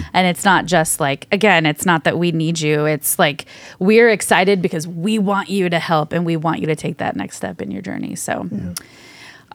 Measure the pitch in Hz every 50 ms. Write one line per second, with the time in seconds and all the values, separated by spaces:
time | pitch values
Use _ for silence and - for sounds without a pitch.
0 | 82 - - 180 185 180 170 - - 196 180 151 - 160 180 160 160 - - -
1 | 156 139 139 - - - 208 190 214 208 180 165 156 151 151 - - 185 170 156
2 | - 175 113 165 175 175 165 160 160 160 170 160 156 151 151 147 151 156 156 135
3 | - - - - 180 147 139 - - - - - - - - - 185 202 220 226
4 | 240 233 214 - - - 196 165 185 196 202 185 170 175 190 160 147 170 175 165
5 | 165 220 220 220 190 202 202 196 196 - 190 202 180 175 170 160 - - 165 151
6 | 151 - - 170 175 165 165 160 156 165 - - 95 156 156 147 - 151 143 -
7 | - - - 95 - - - - - 95 90 - - 202 - 98 - - - 101
8 | 104 - - - - - - - - 175 214 202 185 175 175 - - - - -
9 | - - - - - - - - _ -